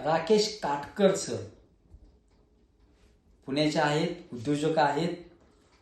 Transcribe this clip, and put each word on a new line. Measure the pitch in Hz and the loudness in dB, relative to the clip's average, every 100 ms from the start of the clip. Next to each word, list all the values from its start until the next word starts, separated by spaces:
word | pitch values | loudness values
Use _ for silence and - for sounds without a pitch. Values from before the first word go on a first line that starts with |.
राकेश | 147 165 165 214 - - | 0 0 4 2 2 -4
काटकर | 147 131 - - 190 - | -6 -4 -6 2 2 2
सर | - 110 - - _ _ _ - - _ _ _ _ _ _ _ _ _ _ _ _ _ - | -4 -8 -10 -18 _ _ _ -20 -20 _ _ _ _ _ _ _ _ _ _ _ _ _ -6
पुण्याचे | 139 156 160 | 0 2 2
आहेत, | 151 151 170 175 - | 2 2 0 -4 -12
उद्योजक | 117 123 147 156 160 | -8 -2 0 0 2
आहेत. | 143 139 170 - - - _ _ _ _ | 2 2 -2 -4 -12 -20 _ _ _ _